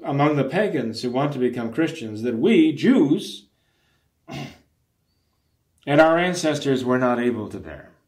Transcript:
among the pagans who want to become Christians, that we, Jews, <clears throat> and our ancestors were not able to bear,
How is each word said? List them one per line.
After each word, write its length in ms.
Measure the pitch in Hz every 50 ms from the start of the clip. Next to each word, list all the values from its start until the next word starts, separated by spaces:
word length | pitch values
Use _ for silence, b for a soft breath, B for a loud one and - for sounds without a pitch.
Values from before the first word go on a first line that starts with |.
among 340 | - 156 139 139 143 151 151
the 80 | 143 131
pagans 580 | 135 156 190 214 185 165 135 117 113 110 -
who 80 | - 123
want 220 | 117 131 147 147
to 60 | 139 127
become 340 | 127 123 120 127 117 113
Christians, 500 | 117 156 165 156 - - 117 107 107 107
that 160 | 113 123 117 113
we, 340 | 143 214 220 170 156 160
Jews, 760 | 147 - 139 214 277 226 156 135 165 208 - - - - - _ _ _ _ _ _ _ _ _ _ _ _ _ _ _ _ -
<clears throat> 0 |
and 1700 | - - - - - - _ _ _ _ _ _ _ _ _ _ _ _ _ _ _ _ _ _ _ _ _ _ _ _ - 143 143 151
our 160 | 160 160 165
ancestors 680 | 170 180 180 - - - 156 143 139 - 139 131 120 117
were 140 | 123 127 127
not 200 | 127 123 123 120
able 300 | 120 123 110 107 104 90
to 100 | 101 92
bear, 320 | 80 80 71 69 - - _ _ _